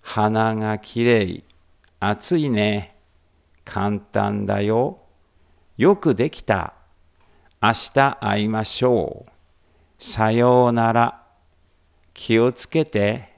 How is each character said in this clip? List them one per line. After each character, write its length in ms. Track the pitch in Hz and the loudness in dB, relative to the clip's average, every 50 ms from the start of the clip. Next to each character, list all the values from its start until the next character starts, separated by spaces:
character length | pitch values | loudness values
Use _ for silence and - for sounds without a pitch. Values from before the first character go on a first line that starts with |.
花 540 | _ - - 107 104 107 110 110 110 113 110 | _ -8 -4 -2 0 0 2 0 0 0 -2
が 220 | 110 107 107 107 | -2 -4 -4 -4
き 280 | 104 - - - 117 117 | -6 -8 -10 -4 0 2
れ 180 | 120 120 110 101 | 4 4 2 2
い。 220 | 92 85 - - _ _ _ _ _ _ _ _ _ _ _ | -2 -6 -10 -14 _ _ _ _ _ _ _ _ _ _ _
暑 360 | - 101 107 - - - 180 | -4 -4 -4 -4 -4 -4 -2
い 120 | 165 151 143 | -2 0 0
ね。 480 | 120 104 104 107 104 104 98 - _ _ _ _ _ _ _ _ _ _ _ _ _ _ _ | 0 0 0 0 -2 -4 -6 -10 _ _ _ _ _ _ _ _ _ _ _ _ _ _ _
簡 360 | - - 101 95 104 104 101 | -10 -6 -4 -2 -2 -4 -4
単 460 | - _ - 104 104 101 104 104 101 | -8 _ -4 -2 -2 -2 -4 -4 -4
だ 160 | 98 101 101 | -4 -2 -2
よ。 380 | 101 104 110 113 127 156 180 - _ _ _ _ _ _ _ _ _ _ _ _ _ _ _ | 0 0 0 0 0 -2 -6 -10 _ _ _ _ _ _ _ _ _ _ _ _ _ _ _
よ 180 | - 113 180 202 | 2 4 4 4
く 180 | 196 - 160 123 | 4 2 0 2
で 160 | - 120 156 | 2 0 -4
き 120 | - - | -4 -8
た。 320 | - - 107 95 82 - - _ _ _ _ _ _ _ _ _ _ _ _ _ _ _ _ _ - | -2 -2 -2 0 -2 -6 -10 _ _ _ _ _ _ _ _ _ _ _ _ _ _ _ _ _ 0
明 80 | 110 117 - - - - | 0 0 0 -6 -2 0
日 240 | 139 139 139 - - | 2 2 2 0 -2
会 240 | - 104 104 104 104 | -4 -2 0 0 0
い 40 | 107 | -2
ま 160 | 110 110 110 | -2 -2 -4
し 180 | - - - 127 | -4 -4 0 2
ょ 420 | 127 123 107 80 65 - - - | 2 2 2 0 -2 -8 -12 -18
う。 60 | - _ _ _ _ _ _ _ _ _ _ _ _ _ _ - | -20 _ _ _ _ _ _ _ _ _ _ _ _ _ _ -14
さ 300 | - - - 110 110 113 | -10 -4 0 0 2 2
よ 340 | 117 120 123 123 123 123 | 4 4 4 6 4 4
う 40 | 120 117 | 4 2
な 180 | 117 113 113 | 2 0 2
ら。 320 | 113 117 117 - - - _ _ _ _ _ _ _ _ _ _ _ _ _ _ _ _ _ _ _ | 2 2 2 0 -2 -10 _ _ _ _ _ _ _ _ _ _ _ _ _ _ _ _ _ _ _
気 260 | - - - 113 113 | -20 -2 0 2 4
を 120 | 117 127 | 4 2
つ 160 | 123 - - | 0 -4 -14
け 160 | - - 160 156 | -4 -2 -2 -2
て。 460 | 151 - 104 101 101 113 131 117 - _ | 0 -2 0 0 0 -2 -4 -8 -16 _